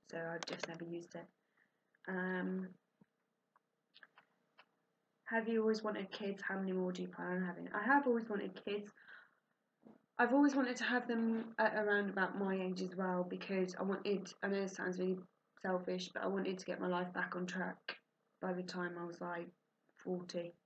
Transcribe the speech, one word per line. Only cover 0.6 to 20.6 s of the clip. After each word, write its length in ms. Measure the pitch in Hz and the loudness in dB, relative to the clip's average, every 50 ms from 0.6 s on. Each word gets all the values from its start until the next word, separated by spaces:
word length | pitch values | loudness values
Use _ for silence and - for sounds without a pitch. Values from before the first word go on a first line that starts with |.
| - - | -4 -6
never 160 | 170 170 175 | -6 -6 -6
used 320 | 170 175 170 170 - - | -6 -6 -6 -8 -8 -10
it. 120 | 170 170 - _ _ _ _ _ _ _ _ _ _ _ _ _ _ _ - | -10 -12 -12 _ _ _ _ _ _ _ _ _ _ _ _ _ _ _ -6
Um, 600 | 190 185 180 185 185 185 185 185 185 185 190 185 180 - _ _ _ _ - _ _ _ _ _ _ _ _ _ _ _ _ _ _ _ _ _ _ - - - _ - - _ _ _ _ _ _ _ - _ _ _ _ _ _ _ _ _ _ _ _ | -4 -2 0 0 0 0 0 0 0 -2 -4 -6 -10 -16 _ _ _ _ -20 _ _ _ _ _ _ _ _ _ _ _ _ _ _ _ _ _ _ -20 -20 -20 _ -20 -20 _ _ _ _ _ _ _ -20 _ _ _ _ _ _ _ _ _ _ _ _
have 220 | - 233 226 214 214 | 0 0 0 2 4
you 140 | 233 226 | 2 4
always 220 | 214 220 220 214 214 | 6 4 4 4 2
wanted 260 | 214 208 - 196 190 | -2 -2 -2 -4 -6
kids? 300 | - - 214 196 196 190 | -6 -4 -4 -4 -4 -2
How 160 | - - 196 196 | -4 -4 -2 0
many 140 | 190 190 | 0 0
more 200 | 185 185 185 180 | 2 2 2 0
do 120 | 180 180 180 | 0 -2 -4
you 40 | 180 | -6
plan 180 | 180 - 175 180 | -6 -6 -4 -2
on 160 | 180 180 185 | 0 0 0
having? 240 | 185 175 170 175 180 | 0 -2 -4 -8 -4
I 120 | - 208 208 | -2 0 4
have 240 | 233 269 285 277 254 | 6 6 6 6 6
always 200 | 240 233 226 - | 4 2 2 0
wanted 300 | 214 202 202 190 185 - - | -2 -2 -2 -4 -6 -8 -6
kids. 240 | - 202 208 208 208 - - - - - - - _ _ _ _ _ _ _ _ _ _ _ _ - - - _ _ _ - | -4 -4 -4 -4 -8 -16 -20 -20 -20 -20 -20 -20 _ _ _ _ _ _ _ _ _ _ _ _ -20 -20 -20 _ _ _ 2
I've 160 | 240 233 240 | 4 6 8
always 220 | 285 285 285 262 | 8 8 8 6
wanted 220 | 269 262 240 247 233 | 4 2 2 0 0
to 80 | 233 | 0
have 220 | - 247 247 247 - | 2 2 2 2 2
them 460 | 233 226 226 226 226 226 226 - - - | 0 2 2 2 2 0 -2 -4 0 2
at 160 | 220 220 - | 2 4 4
around 340 | 214 214 208 202 202 202 202 | 4 4 4 4 4 4 2
about 300 | 190 196 185 180 - 196 | 2 2 0 2 2 0
my 160 | 202 190 190 | 0 0 2
age 260 | 190 185 185 185 180 | 2 0 0 0 -2
as 140 | 190 180 175 | -2 -4 -2
well, 280 | 180 190 185 180 180 180 180 | -2 0 2 2 0 0 0
because 460 | 185 185 - - 196 190 185 180 180 - | -2 -6 -4 -2 0 0 0 0 0 -2
I 60 | 196 | 0
wanted, 500 | 190 196 - - 208 202 185 185 185 - - | 0 0 0 0 0 0 0 0 -6 -10 -6
I 60 | - 202 | -2 0
know 140 | 196 196 | 0 0
it 100 | 196 190 | 0 -2
sounds 260 | 190 - - 185 185 185 | -4 -4 -2 -2 0 0
really 220 | 185 185 185 185 - - _ _ _ _ _ - | 2 0 0 0 -2 -12 _ _ _ _ _ -8
selfish, 480 | - 190 185 180 180 185 185 180 180 - - | -2 0 0 0 0 0 -2 -2 -4 -6 -6
but 100 | - 196 | -2 -2
I 40 | 190 | 0
wanted 300 | 196 196 185 190 190 190 | 0 0 0 -2 -2 -4
to 80 | - | -4
get 160 | - 180 - | -6 -4 -2
my 60 | 185 180 | 0 0
life 260 | 180 180 180 180 - | 2 0 0 -2 -2
back 220 | 180 180 180 - | -4 -4 -2 -2
on 100 | 180 180 | -4 -4
track 520 | 180 180 190 180 185 185 - _ - - - _ _ _ _ _ _ _ _ | -4 -2 -2 -4 -4 -4 -8 _ -12 -12 -12 _ _ _ _ _ _ _ _
by 120 | - 185 180 | -4 -4 -2
the 100 | 180 185 | -2 -4
time 340 | 180 - 185 175 175 175 175 | -6 -4 -4 -4 -4 -4 -4
I 80 | 175 | -8
was, 160 | 175 170 - | -8 -8 -6
like, 280 | 180 175 175 170 170 180 - _ _ _ _ _ _ _ _ _ | -6 -6 -4 -6 -6 -8 -12 _ _ _ _ _ _ _ _ _
forty. 560 | - 185 185 180 175 180 - 180 170 170 170 _ | -6 -4 -4 -4 -4 -4 -4 -4 -4 -4 -10 _